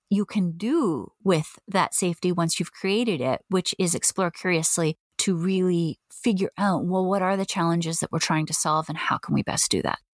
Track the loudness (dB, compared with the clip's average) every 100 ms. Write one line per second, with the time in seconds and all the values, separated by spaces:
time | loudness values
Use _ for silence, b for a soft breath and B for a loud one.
0 | -2 0 0 0 0 0 0 2 2 0
1 | -4 -4 0 2 0 -10 -4 0 0 0
2 | -2 0 0 2 2 0 -4 -4 -2 0
3 | 0 0 0 -2 -2 -2 -2 -2 0 0
4 | -2 0 -2 -2 -2 0 0 0 0 -2
5 | _ -4 -2 0 0 2 2 2 0 -4
6 | _ -4 0 0 0 -2 0 0 0 0
7 | 0 0 0 0 -2 0 0 2 0 -2
8 | -2 -2 0 0 0 -2 0 0 -2 -4
9 | -2 -4 0 -2 0 -2 0 0 0 -4
10 | _